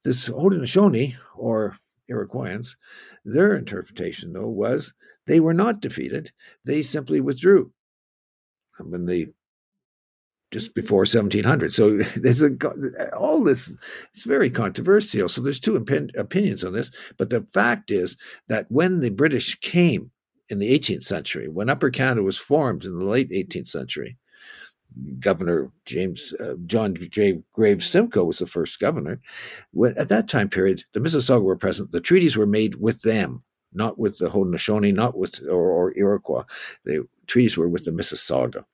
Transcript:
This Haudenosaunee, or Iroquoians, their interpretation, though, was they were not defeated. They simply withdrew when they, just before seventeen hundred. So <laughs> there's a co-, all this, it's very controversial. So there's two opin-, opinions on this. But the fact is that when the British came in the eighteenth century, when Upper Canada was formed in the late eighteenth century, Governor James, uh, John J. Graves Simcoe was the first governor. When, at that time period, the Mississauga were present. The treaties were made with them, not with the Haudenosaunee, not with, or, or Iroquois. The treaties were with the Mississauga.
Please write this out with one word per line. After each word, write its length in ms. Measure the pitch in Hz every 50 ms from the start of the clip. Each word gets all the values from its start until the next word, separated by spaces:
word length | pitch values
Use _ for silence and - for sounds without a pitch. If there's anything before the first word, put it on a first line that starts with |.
| _
This 240 | 127 127 127 - -
Haudenosaunee, 840 | 110 - 151 196 196 170 135 123 - 190 208 202 127 113 131 143 123 - - - _
or 400 | - 120 117 113 110 107 101 98 - _ _ _ _ _ _
Iroquoians, 680 | 123 117 101 - - 127 127 104 90 107 123 - - _ _ - - - - - - _ _
their 320 | 104 110 143 185 208 202
interpretation, 760 | 151 120 90 104 90 - _ - - 87 85 - - - 85 85
though, 160 | 92 101 113
was 460 | 117 98 104 110 127 151 151 - - _ _ _ _ _ _
they 140 | - 147 165
were 140 | 160 160 165
not 260 | 170 202 233 233 208
defeated. 500 | - - - - 65 - - 151 160 - _ _ _ - _ _ _
They 180 | 127 139 151 151
simply 380 | - - 156 139 127 156 147
withdrew 520 | 131 139 139 127 151 185 202 185 120 - _ _ _ _ _ _ _ _ _ _ _ _ _ _ _ _ _ _ _ _ _ -
when 280 | - - 85 90 87
they, 220 | 87 90 90 80 - - _ _ _ _ _ _ _ _ _ _ _ _ _ _ _ _ _ _ _ _ _ _ _ -
just 200 | 110 110 - _
before 300 | - 104 - 104 98 95
seventeen 380 | 101 - 117 104 101 - 104 104
hundred. 300 | 117 147 147 - 76 -
So 240 | - 110 104 107
<laughs> 200 | 101 110 - -
there's 260 | - 127 131 123 127 156
a 120 | 147 131
co-, 220 | 127 147 151 - 147 139 127 123 - - - -
all 260 | - - 151 156 320 247
this, 320 | 160 131 - - - - - - - - - - -
it's 140 | _ - -
very 260 | 233 277 269 202 127
controversial. 800 | 127 - 113 98 90 - - 175 196 214 220 208 - 110 95 87
So 120 | - -
there's 180 | 123 139 143 131
two 180 | - 214 220
opin-, 360 | 156 110 104 139 151 147 - -
opinions 460 | - 104 - - 185 208 190 104 92 -
on 120 | 92 90
this. 180 | 107 - - - - - - -
But 140 | _ - 110
the 120 | 123 117 98
fact 480 | - - - 104 120 120 104 - -
is 260 | - 95 90 90 - _ - - - - _
that 200 | _ 110 110 98 _
when 320 | 107 139 170 185 185 175
the 100 | 135 120
British 480 | 98 98 143 160 147 117 - - - -
came 520 | - - - 175 175 170 127 87 - - _ _ _ _ _ _ _ _
in 120 | 110 101
the 80 | 101 110
eighteenth 340 | 131 151 123 - 98 69 -
century, 460 | - - - - - - - 57 71
when 220 | 78 87 104 117
Upper 200 | 143 135 - 139
Canada 320 | 123 - 139 131 127 113 98
was 160 | 95 95 -
formed 460 | - - 143 156 151 123 101 67 -
in 120 | 95 90
the 80 | 85 92
late 260 | 98 107 131 135 - 90
eighteenth 360 | 98 92 - - 90 - -
century, 480 | - - 65 - - 76 64 - 127 _ _ _ _ _ - - - - - - _ _ _ _ - 64 64 69 67 64
Governor 540 | - 101 95 85 92 85 87 80 67 65 _ _ _
James, 460 | - - 82 92 95 87 87 - - 78 -
uh, 160 | - 82 67 76 87
John 280 | 85 104 113 110 104 92
J. 480 | 82 87 85 - 107 104 101 92 85 - _ _
Graves 320 | - - - 101 92 -
Simcoe 400 | - - 175 226 233 - 107 90
was 140 | 82 80 -
the 80 | 90
first 320 | 85 - 87 80 76 - -
governor. 420 | - 110 165 139 71 73 - - _ - - - - - - - - _ -
When, 240 | 76 107 123 - -
at 100 | - -
that 200 | 202 - 208 -
time 200 | - 135 104 98
period, 360 | - 95 92 98 92 85 - _ _
the 80 | 104
Mississauga 420 | 120 165 165 147 123 131 135 120 101
were 140 | 95 92
present. 340 | 90 - 95 87 - 101 -
The 100 | - 85
treaties 360 | - - 170 190 175 156 -
were 100 | 107 107
made 300 | 104 104 107 110 107 101
with 260 | - 104 110 120 - -
them, 400 | 110 110 110 95 71 64 62 _ _ _ _ _ _ _
not 260 | 87 107 113 - -
with 200 | 113 101 - -
the 100 | 92 82
Haudenosaunee, 680 | 80 101 98 90 87 82 - - 104 107 104 101 101
not 220 | 95 110 120 117
with, 260 | - 92 98 - - - 69
or, 240 | 90 90 82 92 87
or 260 | 82 90 92 - -
Iroquois. 460 | 101 98 104 101 _ - 69 62 - _ - - - - - _ _
The 200 | - 76 78 - - _ _ _
treaties 300 | - - 123 127 110 -
were 120 | 85 82 87
with 180 | 85 82 -
the 40 | 85
Mississauga. 720 | 80 85 - - - - - - 76 67 64 62 - 50 - _